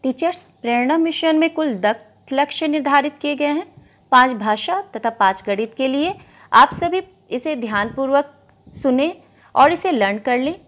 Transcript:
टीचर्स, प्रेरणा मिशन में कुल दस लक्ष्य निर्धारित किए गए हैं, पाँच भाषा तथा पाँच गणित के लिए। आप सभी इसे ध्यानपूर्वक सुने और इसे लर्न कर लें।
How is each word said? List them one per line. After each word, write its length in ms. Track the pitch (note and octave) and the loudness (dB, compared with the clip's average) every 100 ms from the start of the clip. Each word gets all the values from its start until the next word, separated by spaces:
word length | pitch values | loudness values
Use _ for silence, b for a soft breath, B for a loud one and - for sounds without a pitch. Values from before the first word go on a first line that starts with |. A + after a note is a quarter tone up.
टीचर्स, 380 | C4 B3+ E4 F4+ _ _ | -6 -2 -4 -4 _ _
प्रेरणा 360 | A#3 A#3+ B3+ E4 | -2 0 0 0
मिशन 400 | E4 D#4 D#4+ D#4 | 0 0 0 2
में 100 | E4 | 0
कुल 240 | E4 D#4 G3+ | 0 -4 0
दस 280 | G#3 A3 - _ - | -2 -2 -10 _ -6
लक्ष्य 400 | C4+ C#4+ - D#4+ | -2 -2 -2 -2
निर्धारित 480 | D4+ C4+ C#4+ C#4+ D4 | -2 2 2 0 -6
किए 160 | D4 C#4+ | -6 -2
गए 100 | D4 | -2
हैं, 200 | D4 G4 - b b _ | -2 -6 -18 b b _
पाँच 240 | B3+ B3+ A#3 | 4 4 2
भाषा 440 | G#3 G#3+ - F#4 G4 G#3+ | -2 -2 -2 -4 -6 -6
तथा 140 | A3+ | -6
पाँच 300 | A3+ G3 F#3+ - | 0 0 0 -4
गणित 280 | G3+ A3+ - | -4 -4 -2
के 120 | C4 | -2
लिए। 260 | C4+ D#4+ G4+ B B B | 0 -2 -6 B B B
आप 220 | A3 C#4 | 6 6
सभी 280 | - E4+ F4+ F#4 _ _ | 4 -2 -2 -6 _ _
इसे 260 | B3 D#4 C#4+ | -6 -4 -6
ध्यानपूर्वक 800 | A3 G#3 A3 C4 C4+ C#4 C#4+ _ _ _ - | -4 -4 -4 -4 0 0 0 _ _ _ -20
सुने 360 | - C#4 B3+ D#4 - b b b | -4 0 0 -2 -4 b b b
और 180 | - C#4+ | 2 2
इसे 180 | E4 F#4+ | 2 -2
लर्न 260 | C4+ G3 G#3 | 0 0 -2
कर 180 | G#3+ B3 | -2 -2
लें। 160 | C4+ F#4 | -2 -8